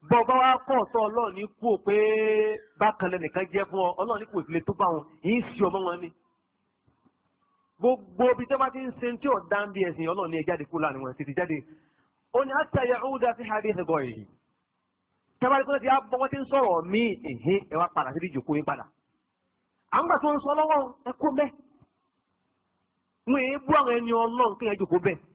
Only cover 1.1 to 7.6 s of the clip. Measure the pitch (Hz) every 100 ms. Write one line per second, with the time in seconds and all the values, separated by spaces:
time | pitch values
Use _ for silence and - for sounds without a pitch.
1.1 | 220 226 185 208 _ 233 202 - 208 214
2.1 | 214 220 214 214 214 - _ 208 214 185
3.1 | 185 160 - 190 180 196 180 180 180 208
4.1 | 214 214 196 147 165 160 - 190 160 147
5.1 | _ 170 233 - - 190 185 185 175 175
6.1 | _ _ _ _ _ _ _ _ _ _
7.1 | _ _ _ _ _